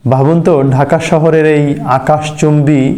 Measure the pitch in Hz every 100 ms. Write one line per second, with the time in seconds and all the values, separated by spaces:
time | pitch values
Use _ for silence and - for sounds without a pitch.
0 | 123 131 139 170 175 156 139 127 143 160
1 | 160 160 165 160 156 151 147 147 143 131
2 | - 151 151 151 156 151 143 147 131